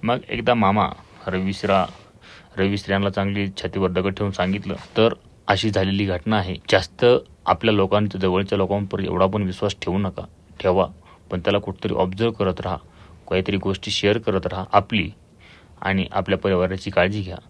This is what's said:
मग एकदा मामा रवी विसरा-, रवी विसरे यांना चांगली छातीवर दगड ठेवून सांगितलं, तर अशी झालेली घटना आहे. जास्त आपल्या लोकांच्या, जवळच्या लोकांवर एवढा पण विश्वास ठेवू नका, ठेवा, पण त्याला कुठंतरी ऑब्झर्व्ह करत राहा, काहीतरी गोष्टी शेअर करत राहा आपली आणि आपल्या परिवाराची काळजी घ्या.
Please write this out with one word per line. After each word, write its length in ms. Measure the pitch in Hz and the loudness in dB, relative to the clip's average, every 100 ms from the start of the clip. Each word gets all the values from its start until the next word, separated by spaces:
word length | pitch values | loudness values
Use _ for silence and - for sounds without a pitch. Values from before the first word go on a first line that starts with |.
मग 140 | - 123 - | 0 -2 -2
एकदा 240 | 110 113 | -4 0
मामा 360 | 120 98 104 90 - - - - | 2 4 4 0 -2 -18 -14 -6
रवी 140 | 92 | -2
विसरा-, 500 | 95 95 101 98 90 - - - - - - - | -2 -4 2 2 2 -6 -20 -20 -20 -20 -18 -2
रवी 120 | 98 | -2
विसरे 240 | 101 - | -2 -2
यांना 160 | 98 101 | -2 0
चांगली 380 | 98 98 101 98 | -2 -2 -2 -4
छातीवर 440 | 95 92 95 95 | -6 -6 -2 0
दगड 220 | 90 95 | 0 -2
ठेवून 180 | 95 104 | -2 -4
सांगितलं, 440 | 98 92 101 98 - - - | 0 0 0 -4 -10 -6 2
तर 160 | 110 - - - - | 2 2 -12 -20 -2
अशी 220 | 101 110 | 0 2
झालेली 360 | 101 95 98 101 | 0 0 0 0
घटना 320 | 90 107 110 | -2 0 0
आहे. 180 | 92 90 - | 0 -6 2
जास्त 360 | 98 92 - 120 123 - - - | 2 2 2 4 4 2 -10 0
आपल्या 280 | 92 113 | 2 2
लोकांच्या, 480 | 107 98 101 104 98 | 2 4 2 0 0
जवळच्या 360 | 92 92 98 101 | 0 0 0 0
लोकांवर 420 | 92 101 98 92 | 0 0 -2 -4
एवढा 260 | 92 87 95 | -4 2 2
पण 180 | 104 | 2
विश्वास 320 | 95 92 107 - | -2 -2 -4 -4
ठेवू 160 | - 90 | -4 -2
नका, 260 | 95 - - - - - | -2 -4 -14 -16 -20 -4
ठेवा, 280 | 95 92 92 - - - - | 2 2 2 -2 -20 -20 -8
पण 80 | 95 | -4
त्याला 200 | 85 101 | 0 0
कुठंतरी 340 | 101 92 107 | -2 -6 -4
ऑब्झर्व्ह 420 | - 92 95 117 110 | 0 0 0 -2 0
करत 260 | 98 87 | -2 -2
राहा, 160 | 90 85 - - - - - | -4 -6 -10 -20 -20 -20 -4
काहीतरी 280 | 92 92 98 | -2 0 -2
गोष्टी 340 | 95 98 - | -2 -4 -4
शेअर 260 | - 101 110 | 0 2 2
करत 280 | 113 98 90 | 0 -2 -2
राहा 200 | 95 92 | -6 2
आपली 360 | 104 98 110 85 - _ _ - - - - | 2 2 -4 -4 -8 _ _ -20 -20 -20 -8
आणि 240 | - 95 92 | -2 0 0
आपल्या 260 | 101 95 95 | -2 0 0
परिवाराची 520 | 98 92 90 92 - | 2 2 0 -2 -4
काळजी 320 | - 90 104 | 0 2 0
घ्या. 160 | 92 87 - | -8 -10 -16